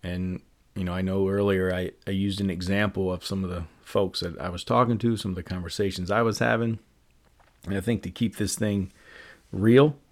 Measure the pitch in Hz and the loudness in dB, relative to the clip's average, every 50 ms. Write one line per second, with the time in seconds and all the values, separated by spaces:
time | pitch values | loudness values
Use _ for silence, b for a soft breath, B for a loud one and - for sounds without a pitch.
0 | - 90 90 90 92 92 90 - _ _ _ _ _ _ _ 101 92 90 87 92 | -6 -6 -4 -4 -4 -4 -4 -8 _ _ _ _ _ _ _ -6 -4 -4 -2 -2
1 | 92 95 95 98 98 95 98 101 101 101 98 95 92 92 90 90 90 - - _ | -2 0 0 2 2 2 2 2 2 2 2 2 2 0 0 -2 -4 -6 -8 _
2 | - - 98 98 98 101 95 98 101 95 90 87 92 90 98 101 104 101 95 104 | -8 -4 -2 0 0 -2 -2 -2 -2 -2 -2 -2 -2 0 2 2 2 2 0 0
3 | 95 92 90 87 - - 98 95 95 90 90 87 85 80 - - _ - - 113 | -2 -2 -2 -4 -6 -6 -4 -4 -4 -4 -4 -6 -8 -10 -14 -20 _ -2 0 0
4 | 101 92 - - 87 87 82 - - 90 90 90 - - 123 117 127 117 120 104 | 0 0 -2 -6 -8 -8 -8 -6 -8 -8 -8 -8 -4 0 2 2 4 2 2 0
5 | 117 117 113 101 - 101 92 87 87 - 92 92 87 87 - - 104 98 92 92 | 2 0 0 0 -2 -4 -6 -6 -6 -6 -6 -6 -6 -8 -4 -2 -2 -2 -2 -4
6 | 90 87 101 110 117 113 104 - 117 117 117 113 117 113 113 107 - _ _ _ | -2 0 2 2 2 2 2 0 2 2 2 2 0 -2 -2 -4 -8 _ _ _
7 | _ _ _ _ _ _ _ _ - _ _ _ - 87 98 98 92 113 117 104 | _ _ _ _ _ _ _ _ -20 _ _ _ -8 -4 -4 -2 0 0 -2 0
8 | - 90 82 - 120 107 - - 107 92 - - 110 107 101 101 95 92 B B | -2 -8 -4 -2 -2 -2 0 -2 -2 -2 -2 -2 0 0 0 0 -2 -4 B B
9 | B B B B B B B B B B - 95 95 113 120 131 143 151 139 - | B B B B B B B B B B -4 2 4 8 8 8 8 6 4 -2
10 | _ _ | _ _